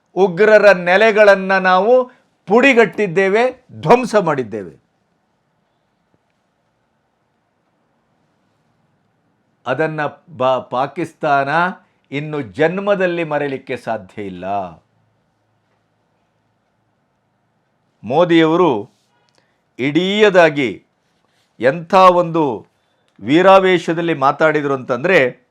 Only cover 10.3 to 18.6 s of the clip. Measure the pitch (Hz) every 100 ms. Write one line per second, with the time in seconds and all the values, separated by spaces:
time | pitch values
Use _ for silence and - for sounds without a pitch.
10.3 | 123 131 127 - 117 139 - 160 - 156
11.3 | 139 139 160 175 - _ _ - 139 151
12.3 | 151 117 92 156 185 202 196 185 170 160
13.3 | 147 143 135 - 120 - 110 92 - 101
14.3 | 90 92 101 92 82 _ _ _ _ _
15.3 | _ _ _ _ _ _ _ _ _ _
16.3 | _ _ _ _ _ _ _ _ _ _
17.3 | _ _ _ _ _ _ _ 101 143 175
18.3 | 165 160 170